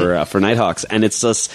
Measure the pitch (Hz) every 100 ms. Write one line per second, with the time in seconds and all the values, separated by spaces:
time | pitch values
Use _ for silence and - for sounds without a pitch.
0 | 87 87 82 98 98 117 95 - - 110
1 | 110 - 117 110 -